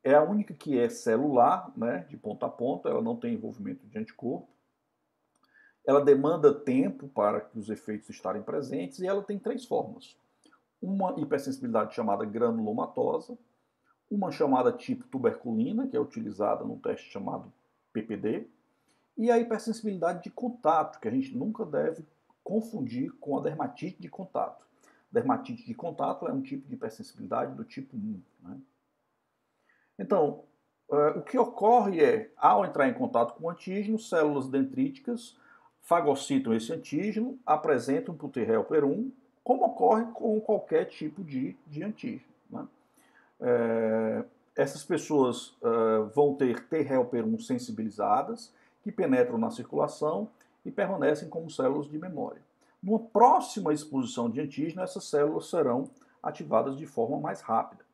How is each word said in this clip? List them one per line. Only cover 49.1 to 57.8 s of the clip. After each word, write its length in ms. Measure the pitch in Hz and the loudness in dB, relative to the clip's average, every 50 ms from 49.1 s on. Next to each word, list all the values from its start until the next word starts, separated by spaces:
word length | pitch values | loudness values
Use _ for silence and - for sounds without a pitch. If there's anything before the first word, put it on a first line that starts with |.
| 131 127 123 - - 220 | 6 4 4 4 2 0
na 120 | 226 110 | -2 -2
circulação 800 | - - 120 - - 143 147 147 - - 151 151 165 196 220 - _ _ _ _ _ _ _ | -4 -8 -12 -4 0 0 0 0 0 -2 -2 0 0 -2 -4 -6 _ _ _ _ _ _ _
e 40 | 165 | -10
permanecem 600 | - - 196 180 196 175 135 143 156 151 170 156 | -4 -2 -2 -2 0 2 2 2 2 0 -4 -10
como 200 | - 165 165 156 | -10 -10 -10 -8
células 380 | - - 131 131 139 151 143 147 | -6 0 0 0 0 0 -4 -6
de 100 | 151 151 | -8 -10
memória. 440 | 175 185 165 139 - - - - _ _ _ _ _ _ _ _ | -10 -8 -8 -8 -8 -8 -10 -14 _ _ _ _ _ _ _ _
Numa 200 | - 190 220 220 | -2 -2 -2 -2
próxima 720 | 226 - _ 214 233 262 330 370 - - - 214 185 156 | -2 0 _ 8 8 8 8 6 2 -2 -6 -4 0 0
exposição 580 | 151 151 151 - 139 135 123 110 - 123 120 120 | -2 -2 -4 -4 -2 -2 -2 -2 -4 -4 -4 -2
de 100 | 107 139 | -2 -4
antígeno, 420 | 156 143 - 135 151 170 165 185 | -6 -6 -6 -6 -6 -6 -4 -6
essas 220 | 185 185 - 196 - | -8 -6 -6 -10 -8
células 460 | - - 143 147 147 160 165 160 - | -2 2 2 2 2 0 -4 -6 -2
serão 400 | - 170 147 127 117 131 135 - - _ _ _ _ _ | 0 0 2 2 2 0 -2 -6 -12 _ _ _ _ _
ativadas 540 | - - - - 170 147 123 110 123 135 135 | -8 -8 -8 -8 -6 0 2 2 2 0 -4
de 100 | 139 156 | -8 -10
forma 320 | 143 - 120 113 117 139 - | -8 -4 -4 -2 -2 -2 -4
mais 220 | 147 165 196 - | -4 -6 -8 -8
rápida. 440 | - - 113 117 113 - - - | -4 0 0 0 0 -2 -10 -20